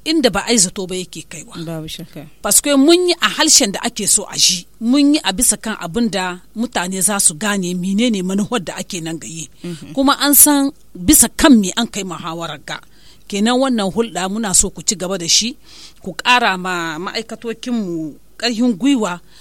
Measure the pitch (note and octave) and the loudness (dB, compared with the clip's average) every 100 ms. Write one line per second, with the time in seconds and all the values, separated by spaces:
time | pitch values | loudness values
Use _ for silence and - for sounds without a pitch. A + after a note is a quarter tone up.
0 | D4+ E4 A#3+ F#3+ G3+ A#3+ F3+ - F3+ F#3 | -2 2 2 2 2 2 2 -2 -6 -6
1 | F3 D#3+ - D#3 - - E3 D#3+ D#3 - | -8 -14 -16 -18 -14 -12 -8 -8 -10 -12
2 | - D#3 D#3 - G3+ - - C#4 C#4+ F4+ | -14 -16 -18 -8 0 0 4 6 8 6
3 | F4+ E4 G#3+ - D#4 - G#3+ - A#3 - | 4 2 0 2 4 4 2 -2 -6 -4
4 | F#3+ - - C#3+ - F3+ - - A3+ C#4+ | 0 0 -2 0 0 0 -8 -6 2 4
5 | C#4+ D4+ F#3+ F#3+ A#3+ G#3 A3+ G3+ E3+ A3 | 4 4 0 0 0 -2 -4 -6 -6 -2
6 | A3+ F#3 F#3 F3 - G#3+ B3 - F3+ F#3+ | -2 -2 -4 -8 -12 -8 -4 -4 -4 -2
7 | G3 G3+ - D3+ G#3+ G3+ F3 F3+ F#3+ G3 | -2 2 0 0 -2 -2 -2 -2 0 2
8 | B3 G3 F3+ G3 G3+ A#3 E3 F#3+ - F3+ | 2 0 -2 -2 -2 -4 -4 -10 -10 -8
9 | D#3+ E3 - E3 - - F3 E3 - G#3 | -8 -10 -12 -14 -14 -14 -12 -12 -8 0
10 | C4+ - C#4+ C#4+ D4+ C#4+ C#4 - - F3+ | 2 2 2 4 4 4 2 -4 -18 -4
11 | F3+ D#4 A#3 - D#4+ A3+ F#3+ - A3+ G3+ | 4 4 4 4 6 8 6 -2 -4 -6
12 | F#3+ D#3 E3 E3+ D#3+ D3+ - D3+ - - | -8 -8 -8 -8 -8 -10 -10 -12 -12 -20
13 | - - - G3+ A3+ B3+ C4+ A3+ F#3+ A3 | -20 -20 -8 0 2 4 2 2 0 -2
14 | A3+ F3 F#3 G#3+ G#3+ - G3 E3+ - F#3 | -4 -4 -4 -2 0 2 0 -2 -6 -4
15 | F3+ F#3+ E3 - A3+ - - - - - | -4 -4 0 0 0 -8 -20 -20 -20 -14
16 | F#3+ - B3 B3 A3 F#3 F#3 F3 E3 D#3 | -12 -6 2 2 2 0 -4 -4 -4 -6
17 | G3 A#3 A3 A3 A#3 A3+ B3+ A#3 F#3 E3 | -6 -8 -10 -12 -10 -8 -4 -4 -2 -6
18 | D#3 - - - A#3 A3 B3 F3 C4+ B3+ | -8 -12 -20 -6 -4 0 0 2 2 2
19 | F#3+ F3 - - | 0 -4 -12 -20